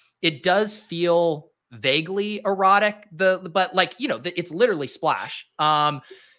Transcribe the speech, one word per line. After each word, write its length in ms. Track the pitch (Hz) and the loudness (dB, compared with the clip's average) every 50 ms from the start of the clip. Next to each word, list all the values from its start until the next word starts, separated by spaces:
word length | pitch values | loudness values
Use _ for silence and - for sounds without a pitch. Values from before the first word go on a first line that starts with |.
| _ _ _ _ | _ _ _ _
it 220 | - 165 151 127 - | -2 -2 -2 0 0
does 340 | 180 180 202 220 208 214 | 2 2 2 2 -2 -6
feel 760 | - - - 170 170 170 170 170 170 170 170 156 151 151 _ _ _ _ _ | -12 -12 -10 -4 -2 2 2 4 4 2 2 0 -4 -8 _ _ _ _ _
vaguely 720 | 123 110 101 135 139 156 160 180 190 202 208 208 214 202 - | -16 -2 0 0 0 0 -2 -2 -4 -4 -4 -4 -6 -4 -2
erotic, 640 | 196 196 190 190 190 196 202 214 214 208 214 - _ 160 | -4 0 2 4 4 4 4 2 0 -2 -6 -18 _ -4
the, 360 | 151 190 185 185 185 185 175 | 0 2 2 2 0 -4 -4
but, 220 | 160 196 185 175 - | -2 -2 -2 0 2
like, 220 | 185 180 - - | 0 0 0 -2
you 120 | - 254 277 | -8 -6 -6
know, 80 | 120 | -4
the, 200 | 113 131 175 180 | -4 -6 -6 -6
it's 140 | 175 170 170 | -6 -8 -8
literally 360 | 156 175 240 240 190 151 139 | 0 2 2 2 2 -2 -4
Splash. 600 | 123 - - 160 156 131 92 101 123 - - - _ _ | -8 -8 -2 -2 -2 0 -2 -4 -8 -10 -14 -16 _ _
Um, 440 | - 151 151 151 151 147 151 147 135 - - 190 - - _ _ | 0 2 2 4 4 2 2 0 -2 -12 -16 -20 -20 -20 _ _